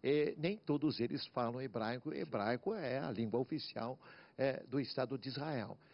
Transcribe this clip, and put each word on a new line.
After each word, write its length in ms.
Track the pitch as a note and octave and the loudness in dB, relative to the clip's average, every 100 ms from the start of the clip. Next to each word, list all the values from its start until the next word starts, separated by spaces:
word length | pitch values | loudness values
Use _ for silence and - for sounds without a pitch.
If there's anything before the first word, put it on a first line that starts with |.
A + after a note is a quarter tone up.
eh, 300 | C3 D3 D3 - | 4 4 4 2
nem 220 | D#3+ G#3+ | -2 -2
todos 420 | - D3 D3+ - | 2 4 4 2
eles 260 | B2 C#3+ - | 0 0 -4
falam 340 | - A#2 A#2+ | 0 0 0
hebraico. 500 | C3 A2+ A2 B2 - | -4 -2 0 -2 -4
Hebraico 640 | C#2 D#3+ B2 G#2 B2 - | -4 -2 0 2 2 0
é 240 | A3 C#3+ C3 | -2 0 0
a 140 | C#3+ | -2
língua 280 | G#2+ A2+ A2+ | 0 0 0
oficial, 600 | C3 D#3 - - A2+ C3 - - - - | 0 -2 -4 -4 -4 -6 -12 -20 -18 0
eh, 280 | C3+ C3 - | 2 2 -2
do 120 | C3+ | -2
Estado 360 | B2 - B2+ C3+ | -2 0 0 -2
de 120 | C3+ | -4
Israel. 480 | B2 D3 C#3 G2+ - - | -4 -2 -2 -4 -8 -16